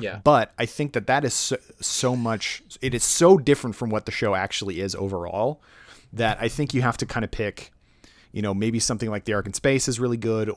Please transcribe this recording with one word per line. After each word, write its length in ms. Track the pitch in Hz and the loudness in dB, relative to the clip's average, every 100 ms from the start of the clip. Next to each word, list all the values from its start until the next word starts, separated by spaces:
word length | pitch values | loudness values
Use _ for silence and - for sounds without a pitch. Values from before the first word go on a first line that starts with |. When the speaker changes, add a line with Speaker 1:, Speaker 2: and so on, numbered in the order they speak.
Speaker 1:
Yeah. 180 | 104 92 | -8 0
Speaker 2:
But 280 | 147 135 107 - | 4 4 4 -4
I 80 | 117 | -6
think 280 | - 147 | -4 -4
that 120 | 120 98 | -2 0
that 180 | 135 | 0
is 80 | 135 | 0
so, 260 | - - 131 - - | -2 -4 -6 -8 -10
so 360 | - - 127 123 | -6 -2 0 0
much, 480 | 117 113 - - - - | -2 -2 -4 -8 -14 -6
it 120 | 131 | -4
is 120 | 117 | 0
so 340 | - - 170 190 | 0 6 8 8
different 380 | 131 143 123 - | 8 2 2 -4
from 120 | 117 | -2
what 160 | 107 | -2
the 60 | - | -4
show 240 | - 107 | -2 0
actually 460 | 92 98 - 98 85 | 0 -2 -4 -6 -4
is 160 | 95 - | -4 -4
overall 680 | 98 95 87 95 123 156 _ - - - - | -4 -4 -4 -2 -2 -4 _ -20 -20 -20 -12
that 260 | 107 113 107 | -2 0 0
I 80 | 117 | -2
think 260 | - 143 | -2 -2
you 80 | 131 | 0
have 140 | 120 113 | 0 0
to 100 | 110 | -4
kind 160 | 117 | -4
of 80 | 110 | -4
pick, 400 | - 104 - - _ _ _ - _ _ | -4 -4 -6 -16 _ _ _ -20 _ _
you 100 | - | -4
know, 100 | 104 | -2
maybe 280 | 98 110 113 | 0 0 0
something 280 | 117 110 113 | -2 -2 -4
like 160 | 104 | -4
The 100 | 110 | -2
Ark 120 | 104 98 | -2 -4
in 60 | |
Space 320 | - 139 135 135 | -2 2 2 0
is 140 | 117 | -2
really 160 | 123 117 | -2 -2
good, 340 | 113 110 107 | -2 -2 -2